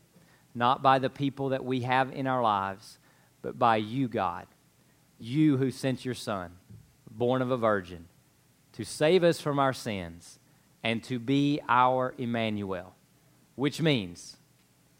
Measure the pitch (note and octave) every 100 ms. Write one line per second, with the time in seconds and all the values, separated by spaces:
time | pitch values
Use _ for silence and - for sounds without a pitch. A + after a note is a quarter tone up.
0 | _ _ _ _ _ A#2 A#2+ C3+ C3+ C3+
1 | C3 - C#3 A#2+ C3+ C3 B2+ C3 A#2+ B2+
2 | C3 C#3+ C3+ C3 A#2 G2+ G2 G2 - -
3 | _ _ _ _ - - A#2+ A2+ G#2+ B2
4 | B2+ A2 F#2 F2 F#2+ _ _ _ _ _
5 | _ - A#2 C#3 D#3 C3 C3+ A#2+ C3+ B2
6 | B2+ A#2 - G2+ F2 F2 - A2 - _
7 | - A2 A#2+ B2+ B2 B2+ A2+ G2+ F2 F2
8 | E2+ _ _ _ _ _ _ - G#2+ -
9 | D3+ F3+ E3+ D#3+ D#3 C#3+ C#3 B2 B2 G2+
10 | E2+ E2+ - - _ _ _ _ A2+ A2+
11 | - B2+ A#2 C#3 C#3+ D3 - B2 B2+ B2+
12 | B2+ - B2 A#2 A2+ G#2 G2+ F#2 F#2 -
13 | _ _ _ _ _ - C#3+ - E3 C3+
14 | F#2 F2 - - _ _ _ _ _ _